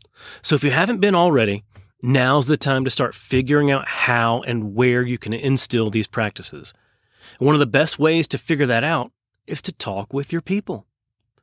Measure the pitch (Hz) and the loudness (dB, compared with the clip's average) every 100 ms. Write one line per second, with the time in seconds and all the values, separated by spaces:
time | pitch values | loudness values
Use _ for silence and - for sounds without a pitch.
0 | _ _ - - - 147 143 131 190 226 | _ _ -20 -12 -2 0 2 2 0 2
1 | 202 185 175 143 107 101 - - - _ | 2 4 4 4 2 -2 -8 -20 -20 _
2 | 123 135 127 143 127 151 143 131 131 - | 0 2 4 2 2 0 0 0 0 -2
3 | 127 - - 131 131 147 143 139 - - | -4 -6 -2 -2 2 2 2 0 -2 -4
4 | - 120 117 117 - 117 107 101 127 123 | 0 2 2 0 -2 -4 -4 0 2 2
5 | 123 123 - 113 139 135 - 120 110 110 | 0 -4 -6 -4 0 0 2 0 0 -2
6 | 104 - 104 - - 73 71 - _ _ | -2 -4 -4 -6 -14 -14 -16 -20 _ _
7 | _ _ - - 135 151 135 135 156 - | _ _ -20 -2 2 4 4 2 0 0
8 | 156 165 156 131 - 156 139 117 143 160 | 2 2 0 -4 -2 0 2 0 0 -2
9 | 123 _ _ _ - 143 - - - 98 | -4 _ _ _ -12 -10 -8 -10 -8 -8
10 | 101 139 139 170 - 202 - 131 - _ | -6 -6 -4 -6 -4 -4 -4 -10 -14 _
11 | _ _ _ _ | _ _ _ _